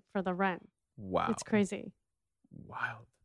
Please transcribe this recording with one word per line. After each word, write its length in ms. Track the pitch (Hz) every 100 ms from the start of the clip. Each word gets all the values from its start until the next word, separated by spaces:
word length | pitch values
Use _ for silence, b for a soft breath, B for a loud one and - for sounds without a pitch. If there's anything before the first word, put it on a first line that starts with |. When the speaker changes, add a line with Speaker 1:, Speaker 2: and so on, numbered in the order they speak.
| -
Speaker 1:
For 100 | 202
the 120 | 185
rent. 340 | 180 196 175 - _ _ -
Speaker 2:
Wow. 320 | 107 180 82
Speaker 1:
It's 120 | 214
crazy. 500 | - 214 196 202 - - _ _ _ _ _ - -
Speaker 2:
Wild. 400 | - 120 113 - _